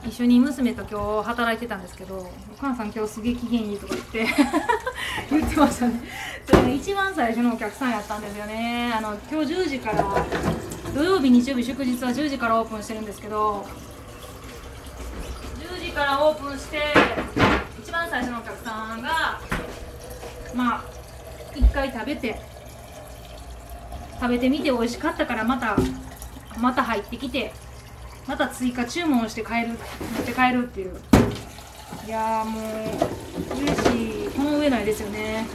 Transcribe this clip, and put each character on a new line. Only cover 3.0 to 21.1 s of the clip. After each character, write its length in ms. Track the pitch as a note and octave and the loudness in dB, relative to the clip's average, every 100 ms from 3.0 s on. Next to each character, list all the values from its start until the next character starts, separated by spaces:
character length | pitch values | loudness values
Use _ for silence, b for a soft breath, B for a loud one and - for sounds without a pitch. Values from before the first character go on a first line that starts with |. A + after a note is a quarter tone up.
| G#3+ | -4
日 20 | |
す 140 | A3 | -2
げ 80 | A3+ | -2
え 40 | |
機 120 | A#3+ A#3 | -2 0
嫌 160 | A#3 | 0
い 100 | G#3+ | 0
い」 60 | G3+ | -4
と 80 | - | -4
か 60 | |
言 80 | B3 | -6
っ 40 | - | -4
て、 200 | A3+ A#3 | -2 0
<laughs> 960 | - B3 D#4+ D#4+ A#4 B4+ B4+ - - - | 4 4 4 2 2 0 -6 -4 -4 2
言 160 | D4+ - | 2 4
っ 20 | |
て 80 | - | 6
ま 140 | C#4 | 6
し 100 | - | 6
た 80 | A#3+ | 2
ね。 100 | - B B B B - | 2 B B B B 6
そ 100 | - | 8
れ 60 | |
ね、 120 | B3 | 8
一 180 | C4+ C4+ | 2 0
番 220 | G4 F#4+ | 2 2
最 140 | D#4+ A#3+ | 2 2
初 120 | A3 | 4
の 140 | A#3+ | 2
お 20 | A3 | 2
客 180 | G#3+ | -4
さ 140 | - C4 | -2 -2
ん 20 | |
や 100 | A3 | 0
っ 60 | G#3 | -4
た 120 | G#3+ | -6
ん 20 | |
で 80 | G#3 | -6
す 80 | G3+ | -8
よ 80 | |
ね。 480 | G#3 A3 A#3 A#3+ A#3+ | -6 -4 -2 0 0
あ 60 | A3+ | 0
の、 160 | G#3+ G#3 - | -2 -6 -4
今 80 | D#4 | -2
日 60 | C#4+ | 0
十 180 | F4+ | 2
時 140 | F4 C4+ | 0 0
か 140 | - | -2
ら、 120 | - - - - - - - - - - | 0 2 2 0 0 0 -2 -4 -8 -6
土 80 | B3 | 0
曜 180 | E4 F#4+ | 4 6
日、 100 | C4+ | 8
日 200 | A#3+ A#3+ | 8 8
曜 60 | B3+ | 0
日、 80 | |
祝 180 | A#3 A#3+ | -2 -2
日 220 | C4 B3 | -2 0
は 80 | B3+ | 0
十 160 | B3 D4+ | 0 0
時 100 | C4+ | 0
か 100 | A#3 | 2
ら 120 | - | 2
オ 60 | A3+ | 2
ー 20 | |
プ 80 | G#3+ | -6
ン 60 | |
し 60 | G3+ | -6
て 60 | |
る 60 | A3 | -8
ん 60 | G#3+ | -8
で 80 | |
す 60 | F#3+ | -10
け 60 | G#3 | -6
ど、 380 | G#3+ G#3+ G3+ - - - - - - - - - - - - - - - - - - - A#3+ | 0 0 0 -6 -12 -14 -14 -14 -14 -14 -14 -14 -14 -14 -14 -14 -10 -10 -8 -8 -8 -8 -10
十 280 | D#4+ F4+ E4 | -8 -8 -4
時 40 | |
か 120 | D4+ | 0
ら 180 | C#4+ C#4 | 2 6
オ 120 | D4+ | 6
ー 40 | D4+ | 4
プ 160 | C#4 | -4
ン 40 | C4+ | -6
し 80 | - | -6
て、 140 | D4+ D4 D4 - - - - - - - - | -2 4 4 4 2 -4 2 4 4 -2 -12
一 80 | - | -6
番 200 | E4 E4 | -4 -2
最 100 | B3+ | -2
初 100 | A#3+ | -2
の 100 | A#3+ | -6
お 20 | |
客 200 | A3 G3+ | -8 -10
さ 320 | A#3+ A3 A3 | -8 -8 -6
ん 60 | A3+ | -6
が、 400 | C4+ D#4+ D#4 - - E3 - - - - - - - - - | -2 0 0 -4 -4 -4 -4 -10 -12 -12 -14 -12 -12 -12 -6
ま 220 | B3 B3 A3 | 0 2 0
あ、 80 | - - - | -4 -14 -14